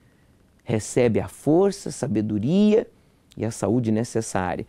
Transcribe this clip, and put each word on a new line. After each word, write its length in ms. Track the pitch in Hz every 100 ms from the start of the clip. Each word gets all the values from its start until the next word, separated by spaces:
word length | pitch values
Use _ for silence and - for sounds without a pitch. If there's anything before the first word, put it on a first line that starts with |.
| _ _ _ _ _ _
recebe 560 | - 113 - - 123 104
a 80 | 98
força, 600 | - - 160 196 190 -
a 20 |
sabedoria 960 | - - 104 107 104 113 190 214 208 - _ _ _ _ -
e 80 |
a 80 | 107
saúde 400 | - 98 120 113
necessária 760 | 107 120 - 113 101 90 82